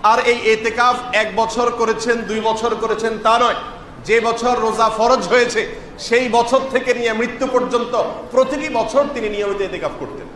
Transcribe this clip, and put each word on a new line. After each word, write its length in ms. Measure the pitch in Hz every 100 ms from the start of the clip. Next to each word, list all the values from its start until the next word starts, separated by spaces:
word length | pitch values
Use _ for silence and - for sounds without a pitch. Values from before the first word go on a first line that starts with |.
আর 160 | 208 233
এই 160 | 233 240
এতেকাফ 600 | 220 220 226 220 240 240 -
এক 220 | 208 214 190
বছর 360 | 226 226 240
করেছেন, 460 | 233 226 220 233 233
দুই 220 | 202 220
বছর 360 | 220 220 233 214
করেছেন, 420 | 220 214 220 220
তা 160 | 220 233
নয়, 160 | 240 196 - - - - -
যে 140 | 226
বছর 400 | 226 233 240 240
রোজা 300 | 220 208 226
ফরজ 380 | - 233 254 185
হয়েছে 480 | 247 240 214 208 - - -
সেই 300 | - 233 254
বছর 300 | 226 233 262 269
থেকে 220 | 254 254
নিয়ে 200 | 240 233
মৃত্যু 340 | 220 233 - 262
পর্যন্ত 560 | 247 202 226 233 226 165 - -
প্রতিটি 380 | 254 262 285 302
বছর 300 | 233 214 262 233
তিনি 160 | 240 214
নিয়মিত 320 | 208 202 196
এতেকাফ 300 | 190 175 156 -
করতেন। 280 | 127 104 87